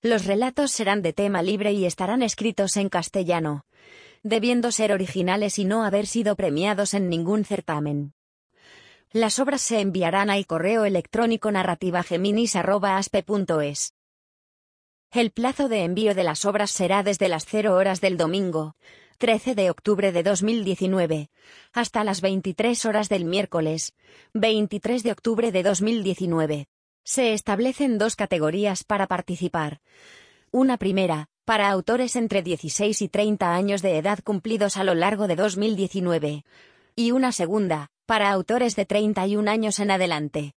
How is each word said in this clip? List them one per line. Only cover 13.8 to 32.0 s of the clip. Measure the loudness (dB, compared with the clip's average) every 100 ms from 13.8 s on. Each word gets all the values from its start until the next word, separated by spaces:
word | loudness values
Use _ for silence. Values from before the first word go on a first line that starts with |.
| -8 _ _ _ _ _ _ _ _ _ _ _ _
El | -2 0
plazo | 0 -2 0 0
de | 0
envío | 0 2 2 2
de |
las | 0 0 0
obras | 0 -2
será | 0 2 2
desde | 2 0 0
las | 0 -2
cero | 0 2 4
horas | 4 2
del | 0 2
domingo, | 0 0 0 -2 -4 -10 -20 -20 -20 _
trece | 0 2 0
de | 0 0
octubre | 0 0 2 2
de | 2
dos | 0 0
mil | 0 0
diecinueve, | -2 -2 0 2 2 0 -4 _ -20 -20 -8
hasta | -4 -2 -2 -2
las | 0
veintitrés | 0 0 -2 0 0 0 0
horas | 0 0
del | -2 0
miércoles, | -2 0 0 0 -2 -6 _ _ -20 _
veintitrés | 0 2 2 0 -2 -2 -2
de | -2
octubre | -2 -2 0 0
de | 2
dos | 2 2
mil | 0 0
diecinueve. | -2 -2 0 0 0 -2 -6 _ _ _
Se | -6 0 0
establecen | 0 -2 0 0 0 0 2
dos | 0 -2
categorías | -2 0 0 0 0 -2 -2
para | -2 0
participar. | -2 -4 -4 -2 -2 -4 -8 _ _ -20 -20 -20 _ _
Una | 2 2 2
primera, | 0 0 0 -2 -6 _
para | -2 2 2
autores | 2 0 0